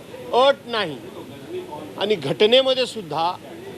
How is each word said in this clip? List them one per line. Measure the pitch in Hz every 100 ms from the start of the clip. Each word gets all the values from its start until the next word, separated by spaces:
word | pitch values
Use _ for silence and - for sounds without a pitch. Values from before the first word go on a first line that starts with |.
| - - -
अट | 233 277 277 233
नाही. | 226 175 127 113 - - 139 135 - - - - -
आणि | 202 202
घटनेमध्ये | 139 160 214 254 262 262 240
सुद्धा | 220 165 147 170 - - - -